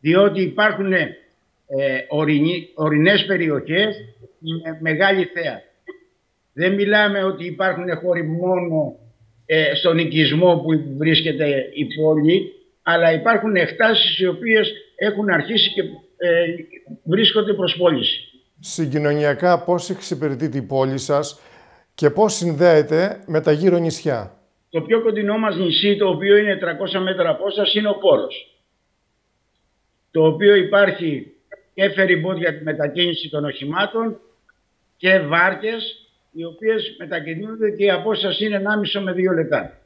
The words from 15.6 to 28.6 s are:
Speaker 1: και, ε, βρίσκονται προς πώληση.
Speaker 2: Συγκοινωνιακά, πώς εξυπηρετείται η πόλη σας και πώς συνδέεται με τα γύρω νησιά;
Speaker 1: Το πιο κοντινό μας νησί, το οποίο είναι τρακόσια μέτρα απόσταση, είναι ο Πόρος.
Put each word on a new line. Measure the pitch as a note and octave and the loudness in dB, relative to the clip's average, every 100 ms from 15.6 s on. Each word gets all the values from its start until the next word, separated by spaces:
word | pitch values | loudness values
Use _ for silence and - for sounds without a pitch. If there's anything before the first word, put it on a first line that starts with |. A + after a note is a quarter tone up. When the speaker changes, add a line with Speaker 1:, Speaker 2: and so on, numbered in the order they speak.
| - | 0
Speaker 1:
και, | - E3 D#3 _ _ | 0 -6 -8 _ _
ε, | F3 E3+ E3+ E3+ - - _ - | 0 2 0 -4 -12 -20 _ -14
βρίσκονται | - F#3+ A3 G#3+ G#3 | -2 2 2 2 0
προς | G3 F3+ D#3+ | 0 -2 2
πώληση. | F3 C#3+ - - - _ _ _ | 0 2 -2 -6 -10 _ _ _
Speaker 2:
Συγκοινωνιακά, | - - D#3 D3 D3 D3 D3 C#3+ F3+ E3+ | -14 -6 -2 0 0 0 0 0 2 2
πώς | F3 F3+ F3 | 2 -2 -2
εξυπηρετείται | F#3 - D3 D3 C3 D3+ C3 | -10 -8 -6 -4 -4 -4 -6
η | |
πόλη | G#2+ C3+ C3+ C3+ | -4 0 0 -2
σας | B2+ C#3+ D3 - - - _ _ _ | -2 -2 -2 -10 -20 -20 _ _ _
και | - D3 | 0 0
πώς | D3 G#3+ | 2 0
συνδέεται | G#3 F3 D3 F3 D#3 D3+ D#3 F#3+ G#3 - | 0 -4 2 6 6 4 0 0 -4 -4
με | D#3+ | -2
τα | D#3 | 2
γύρω | D3+ F#3 F3 | 2 2 2
νησιά; | E3 D#3+ D#3 B2 G2 - _ _ _ | 0 -2 -4 -4 -6 -18 _ _ _
Speaker 1:
Το | E3 | -8
πιο | D#3 A3+ | 0 0
κοντινό | A3+ G#3 G3+ A3 | 0 -2 -2 0
μας | A3 F3 | -2 -2
νησί, | F#3 - G3+ G3 | 0 0 0 2
το | G3 | 0
οποίο | D#3 G3 G#3 | 0 4 4
είναι | G#3 F#3+ | 4 -2
τρακόσια | F3 D#3+ F#3+ F#3+ | -4 -6 -6 -4
μέτρα | F#3 F#3 E3+ | -4 0 0
απόσταση, | D3+ G3 G3 G3+ G#3 | 0 -2 -2 0 0
είναι | G#3 | 0
ο | |
Πόρος. | G3+ G3 C3+ F#2+ - - _ | 2 4 4 0 -10 -20 _